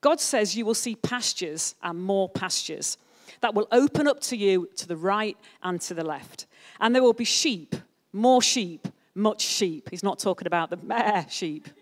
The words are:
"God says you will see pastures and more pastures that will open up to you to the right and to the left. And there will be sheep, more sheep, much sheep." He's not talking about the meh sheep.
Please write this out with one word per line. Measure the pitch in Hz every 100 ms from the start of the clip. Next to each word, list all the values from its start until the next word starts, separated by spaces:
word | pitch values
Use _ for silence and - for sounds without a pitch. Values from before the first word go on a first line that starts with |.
"God | 294 311
says | - 254 214 196
you |
will | 220
see | 233 247 220
pastures | - 247 - - 175 156 - -
and | 180 170
more | 185 196 185
pastures | - 185 - - 156 - - _ _ - -
that | 233
will | 208 214
open | 240 285 294 294
up | 285
to | - 240
you | 202 190 175 -
to | 175
the | 165
right | 175 202 214 - - _
and | 185 180
to | -
the | 170
left. | 160 143 - - - _ - -
And | 226
there | 247
will | 254
be | 233 233
sheep, | - 320 208 151 - - _ _
more | 196 233 254
sheep, | 240 - 185 160 - - _
much | - 208 -
sheep." | - - 190 160 -
He's | 180
not | 202 180
talking | 208 180 175
about | 170 160
the | 180
meh | 151 233 214 208 156
sheep. | - 170 151 - -